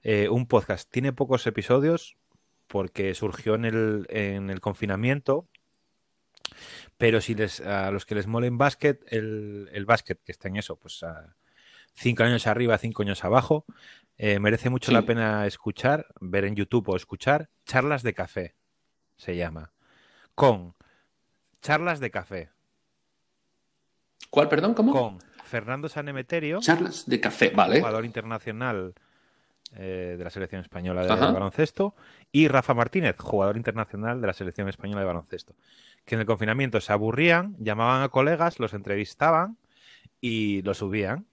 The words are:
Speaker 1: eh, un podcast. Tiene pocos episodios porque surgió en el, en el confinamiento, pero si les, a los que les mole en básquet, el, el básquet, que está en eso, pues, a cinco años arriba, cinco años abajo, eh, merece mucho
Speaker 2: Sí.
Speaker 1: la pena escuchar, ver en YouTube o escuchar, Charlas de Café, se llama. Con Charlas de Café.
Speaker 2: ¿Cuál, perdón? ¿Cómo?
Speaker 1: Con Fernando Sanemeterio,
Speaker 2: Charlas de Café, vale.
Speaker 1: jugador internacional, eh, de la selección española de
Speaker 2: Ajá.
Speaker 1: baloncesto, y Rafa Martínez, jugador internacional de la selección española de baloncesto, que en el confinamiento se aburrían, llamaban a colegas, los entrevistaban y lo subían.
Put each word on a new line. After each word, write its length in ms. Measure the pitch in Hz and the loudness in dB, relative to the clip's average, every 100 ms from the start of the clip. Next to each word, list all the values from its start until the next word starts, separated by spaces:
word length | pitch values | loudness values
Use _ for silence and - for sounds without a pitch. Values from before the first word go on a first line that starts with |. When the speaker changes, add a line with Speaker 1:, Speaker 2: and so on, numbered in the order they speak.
Speaker 1:
eh, 260 | 110 104 104 | 0 0 2
un 200 | 120 120 | 0 4
podcast. 420 | 117 - 92 - | 2 2 -6 -4
Tiene 220 | 123 135 | -2 -2
pocos 340 | 127 139 127 123 | -2 0 0 0
episodios 720 | 107 - 127 151 165 - _ _ _ _ _ _ | -4 2 4 4 0 -4 _ _ _ _ _ _
porque 480 | 101 92 - 95 | -4 -4 -2 -4
surgió 400 | 92 107 - 110 | -2 -6 -4 -2
en 100 | 110 | 0
el, 420 | 117 113 110 107 90 | 0 0 0 -2 -4
en 420 | 107 101 98 98 | -4 -2 -4 -6
el 100 | 95 | -4
confinamiento, 880 | 107 95 104 98 120 139 135 143 - _ _ _ _ _ _ _ _ _ - - - - - _ | -4 -4 -2 0 0 0 0 -2 -2 _ _ _ _ _ _ _ _ _ -14 -14 -20 -20 -20 _
pero 220 | 117 110 | 4 4
si 160 | - 107 | 0 -2
les, 240 | 104 - | -2 -4
a 320 | 95 101 98 | -4 -2 -2
los 120 | 98 | -4
que 120 | - 107 | -4 -4
les 100 | 101 | -2
mole 220 | 117 123 | -2 -2
en 100 | 120 | 2
básquet, 420 | 139 - 147 - - | 0 2 0 0 -4
el, 580 | 113 110 107 104 101 92 | -4 -4 -8 -8 -12 -10
el 140 | 101 101 | -8 2
básquet, 320 | 117 - 92 | 2 2 -8
que 80 | - | -8
está 160 | - 95 | -12 -6
en 80 | 98 | -6
eso, 180 | - | -6
pues, 300 | - 90 - | -12 -14 -12
a 320 | 82 78 78 _ _ _ _ - _ | -12 -14 -20 _ _ _ _ -20 _
cinco 300 | - 123 120 | -4 -2 2
años 240 | 117 117 113 | 2 4 2
arriba, 280 | 107 120 110 | 2 2 2
cinco 240 | 117 107 | 0 -4
años 220 | 101 98 | -4 -2
abajo, 400 | 92 123 - 151 - - - - _ _ | 4 4 4 0 0 -20 -20 -20 _ _
eh, 200 | 107 101 | 0 2
merece 320 | 107 113 127 | 2 2 0
mucho 180 | 127 - | -2 4
Speaker 2:
Sí. 40 | |
Speaker 1:
la 100 | 117 | 4
pena 440 | 110 117 110 107 101 | 4 0 0 0 -2
escuchar, 600 | - 110 - 127 151 - - | -4 -8 -2 0 0 -4 -14
ver 240 | 92 98 | -2 0
en 100 | 98 | 0
YouTube 360 | 104 98 120 98 | -2 0 0 0
o 60 | 92 | -4
escuchar, 520 | - 98 - 151 160 _ | -6 -4 0 0 -2 _
Charlas 380 | - 131 143 143 | -2 0 0 -2
de 100 | 117 | -2
Café, 400 | 98 87 - 87 _ _ _ _ _ _ _ | -4 -6 -6 -10 _ _ _ _ _ _ _
se 200 | - 87 | -8 -6
llama. 360 | 85 80 80 _ _ _ _ _ _ | -6 -8 -16 _ _ _ _ _ _
Con 400 | - 139 101 87 - _ _ _ _ _ _ _ _ | 4 4 4 -4 -20 _ _ _ _ _ _ _ _
Charlas 380 | - 151 175 151 | -2 0 0 -4
de 120 | 123 | -4
Café. 400 | 101 90 92 78 _ _ _ _ _ _ _ _ _ _ _ _ _ _ _ _ _ - | -6 -8 -12 -12 _ _ _ _ _ _ _ _ _ _ _ _ _ _ _ _ _ 0
Speaker 2:
¿Cuál, 180 | - 147 | 2 4
perdón? 260 | 151 190 | 4 2
¿Cómo? 180 | 226 226 | 4 4
Speaker 1:
Con 260 | 139 117 92 - - | 4 0 -6 -20 -20
Fernando 440 | - 120 107 135 147 | -8 -8 -6 -8 -6
Sanemeterio, 720 | 156 143 135 127 170 151 180 | -8 -8 -8 -4 -4 -2 0
Speaker 2:
Charlas 480 | 240 170 185 - - | 2 2 2 -6 -4
de 120 | 123 | -2
Café, 300 | 107 - 113 | -2 2 4
vale. 260 | 104 87 127 | 6 6 4
Speaker 1:
jugador 240 | 117 110 | 4 -2
internacional, 920 | 117 113 110 113 - 110 127 104 92 - _ _ _ _ _ _ - | -4 -8 -8 -8 -8 -6 -4 -4 -6 -12 _ _ _ _ _ _ -20
eh, 400 | - 95 92 90 87 | -14 -10 -8 -8 -8
de 60 | |
la 80 | 87 | -10
selección 300 | 98 92 95 | -8 -8 -10
española 440 | 87 87 90 90 | -12 -8 -4 -2
de 80 | 92 | 0
Speaker 2:
Ajá. 200 | 92 - | 2 2
Speaker 1:
baloncesto, 640 | 95 98 - 156 - 196 _ - - _ | 2 -2 0 -2 0 -4 _ -20 -20 _
y 160 | 139 156 | 4 6
Rafa 260 | 131 - | 6 4
Martínez, 420 | 120 117 190 143 - | 2 2 2 0 -2
jugador 380 | - 101 98 107 | -2 2 2 0
internacional 640 | 117 107 107 101 110 123 | -4 -4 -6 -6 -4 -2
de 60 | 107 | -2
la 80 | |
selección 340 | - 92 - 98 | -4 -8 -6 -8
española 320 | 92 98 101 | -6 -8 -4
de 60 | 95 | -2
baloncesto, 480 | 85 82 87 - - _ _ - _ | -4 -8 -14 -14 -20 _ _ -20 _
que 100 | - | -4
en 60 | 113 | -2
el 60 | 107 | 0
confinamiento 540 | 104 107 123 135 107 | 0 2 0 2 0
se 120 | - | 2
aburrían, 640 | 104 107 120 170 170 196 190 | 0 2 2 4 4 0 -6
llamaban 440 | 107 107 117 131 | -4 0 2 2
a 80 | 135 | 2
colegas, 500 | 131 143 165 170 - | 2 2 2 0 -2
los 140 | 110 | -6
entrevistaban 840 | 104 98 101 104 - 156 160 190 226 _ _ - - - _ | -4 -4 -4 -4 0 2 2 0 -8 _ _ -20 -20 -20 _
y 420 | 123 113 104 98 | -4 0 0 0
lo 120 | 95 | -2
subían. 520 | 95 101 107 98 143 208 | -4 -2 -2 -2 -4 -10